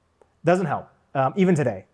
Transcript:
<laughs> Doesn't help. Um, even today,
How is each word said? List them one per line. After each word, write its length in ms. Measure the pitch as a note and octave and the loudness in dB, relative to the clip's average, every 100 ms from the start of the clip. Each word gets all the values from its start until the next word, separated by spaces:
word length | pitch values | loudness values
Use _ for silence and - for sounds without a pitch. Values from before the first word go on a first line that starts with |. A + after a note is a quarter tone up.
| _ | _
<laughs> 380 | _ _ _ | _ _ _
Doesn't 220 | D#3+ F#3 D#3+ | 0 0 0
help. 220 | A2 - _ _ | -6 -10 _ _
Um, 180 | C#3 C3 G#3 | -2 -2 2
even 180 | F#3 | 2
today, 320 | D#3+ C3 F#2+ - | 2 0 -4 -10